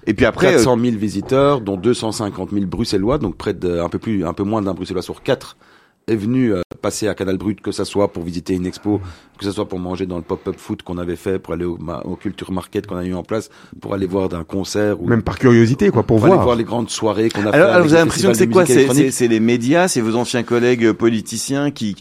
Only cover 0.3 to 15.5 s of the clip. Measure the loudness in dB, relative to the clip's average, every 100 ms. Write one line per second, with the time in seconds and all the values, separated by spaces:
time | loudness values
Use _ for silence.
0.3 | 4 4 4 4 2 0 -2 -4 -4 0
1.3 | 2 4 2 -2 -2 0 0 -2 -4 -6
2.3 | -6 -4 -4 -4 -4 -2 0 0 0 -2
3.3 | -4 -6 -4 -2 -2 -2 -4 -4 -2 -2
4.3 | -2 -2 -2 -2 -4 -6 -8 -8 -8 -4
5.3 | -4 -6 -20 _ _ _ _ -4 -2 0
6.3 | 0 0 0 -4 -6 -6 -4 -6 -4 -4
7.3 | -2 -4 -6 -6 -6 -4 -2 -2 -4 -8
8.3 | -8 -4 -2 -4 -6 -2 -2 -4 -16 _
9.3 | -10 -8 -6 -6 -6 -6 -6 -6 -6 -8
10.3 | -8 -6 -10 -10 -10 -8 -8 -6 -6 -4
11.3 | -6 -6 -6 -6 -6 -8 -10 -10 -8 -10
12.3 | -10 -8 -8 -6 -8 -6 -8 -6 -6 -6
13.3 | -6 -6 -18 -20 -16 -8 -4 -2 -2 -2
14.3 | -4 -6 -6 -4 -2 0 -2 0 0 0
15.3 | 2 6